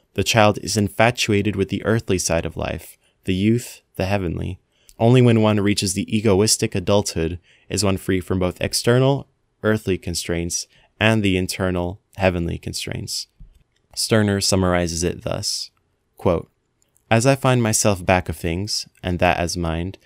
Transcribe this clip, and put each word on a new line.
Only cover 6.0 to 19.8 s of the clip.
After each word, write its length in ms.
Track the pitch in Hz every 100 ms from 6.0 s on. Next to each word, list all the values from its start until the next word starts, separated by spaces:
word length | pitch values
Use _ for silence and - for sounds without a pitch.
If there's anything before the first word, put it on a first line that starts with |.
| - 110
egoistic 600 | 107 95 110 - 113 101
adulthood 640 | 87 101 98 - 82 87 - _ _
is 160 | 95
one 140 | 98 95
free 240 | - 95
from 180 | - 95
both 220 | 90 -
external, 680 | 92 - - 120 131 139 - _ _ _
earthly 340 | 107 110 - 90
constraints 720 | - 87 - 85 85 - - _ _ _
and 240 | 107 110
the 120 | 101 92
internal, 640 | 92 - 92 90 87 107 _ -
heavenly 420 | 95 87 85 85
constraints. 720 | - 85 - - - - - _ - _ _ _ _ -
Sterner 440 | - 110 104 98
summarizes 640 | - 98 92 90 87 82
it 200 | 85 -
thus, 480 | - 95 104 - - _ _ _ _ -
quote, 320 | 98 85 - _ _ _ _ _ _
"As 160 | 113 120
I 100 | 135
find 260 | 135 123
myself 440 | 113 107 110 95 90
back 240 | 92 -
of 60 | 85
things, 520 | 87 82 104 - - _
and 180 | 92 87
that 180 | 90 -
as 200 | 87 90
mind, 400 | 85 80